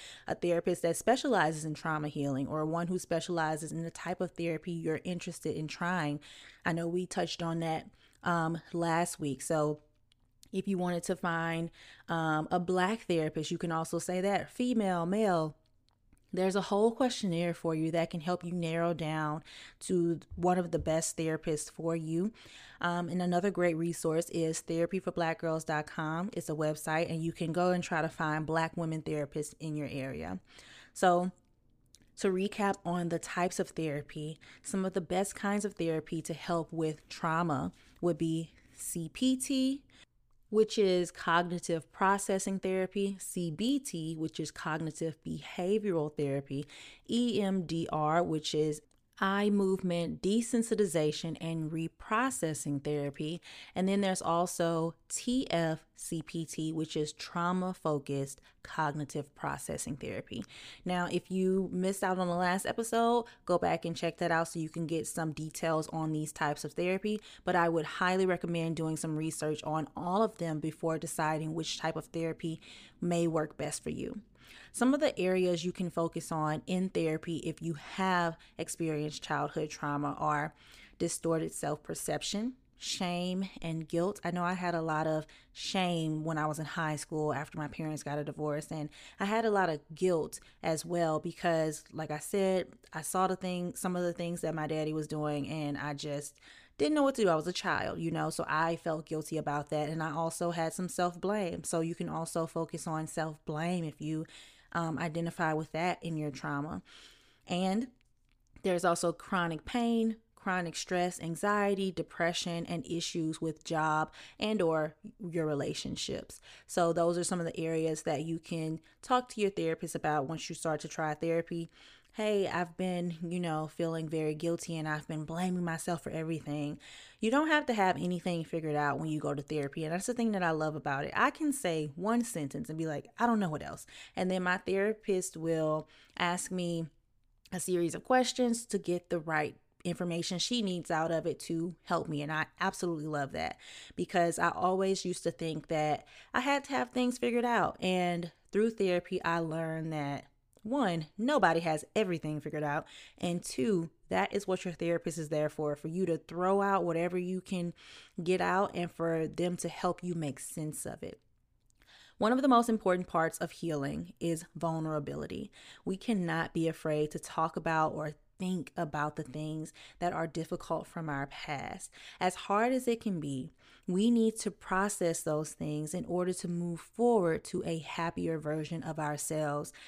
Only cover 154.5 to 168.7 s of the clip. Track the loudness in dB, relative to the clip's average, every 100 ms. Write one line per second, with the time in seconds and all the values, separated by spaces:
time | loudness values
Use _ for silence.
154.5 | -2 -2 -2 0 0 -2 -4 -2 0 0
155.5 | 0 -2 -2 -4 0 2 0 -2 0 4
156.5 | 4 6 4 4 2 2 0 -2 -4 -4
157.5 | -2 -2 -6 -14 -20 -12 -4 0 2 4
158.5 | 2 2 0 -4 -2 0 0 0 0 0
159.5 | 0 -4 -2 -2 -2 -4 -2 -4 -6 -10
160.5 | -8 -6 -6 -8 -10 -12 -14 _ _ _
161.5 | _ _ _ -20 -20 -18 0 4 6 8
162.5 | 8 8 4 4 2 2 2 0 0 -6
163.5 | -4 -2 0 -2 -4 -6 -4 -2 -2 -4
164.5 | -4 -2 0 -2 -2 -4 -6 -6 -8 -10
165.5 | -14 -20 -10 -6 -4 0 0 2 0 -2
166.5 | 0 0 0 0 0 0 -2 -6 -2 -2
167.5 | -2 -2 2 2 0 -6 -10 _ -8 -4
168.5 | -2 -4